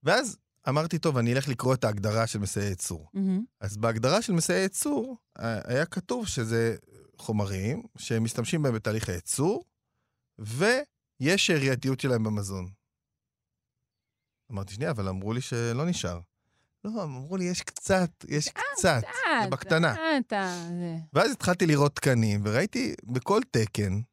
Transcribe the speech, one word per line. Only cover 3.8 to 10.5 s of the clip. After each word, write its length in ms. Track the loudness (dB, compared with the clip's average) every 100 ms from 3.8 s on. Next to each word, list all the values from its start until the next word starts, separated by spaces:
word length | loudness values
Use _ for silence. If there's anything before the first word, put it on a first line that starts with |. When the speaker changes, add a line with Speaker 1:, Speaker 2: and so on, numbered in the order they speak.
| 0 2 2 2
Speaker 1:
של 100 | 2
מסייעי 300 | 0 2 2
ייצור, 540 | 0 -2 -2 -2 -4 -10 _ -8
ה-, 340 | -4 -4 -2
היה 140 | -2 0
כתוב 400 | -4 -4 -4 -2
שזה 500 | -4 0 2 2 0 _ -20 -20 _
חומרים 640 | -2 0 0 0 -2 -2 -6 -14
שמשתמשים 640 | -2 0 0 -2 -2 0
בהם 120 | 0
בתהליך 340 | 0 -2 -2 -2
הייצור, 560 | -6 -4 0 0 0 -4 _ _ _ _ _ _ -14
ויש 1080 | -8